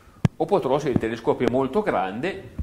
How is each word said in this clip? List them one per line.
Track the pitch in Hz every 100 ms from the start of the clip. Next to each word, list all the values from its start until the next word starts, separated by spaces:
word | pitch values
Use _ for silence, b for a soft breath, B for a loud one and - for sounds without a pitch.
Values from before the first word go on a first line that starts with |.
| B B - -
o | 165
potrò, | 190 131 143
se | 147
il | 113
telescopio | 113 117 - 127 120
è |
molto | 123 135 214
grande, | 208 104 92 107 175 196 - -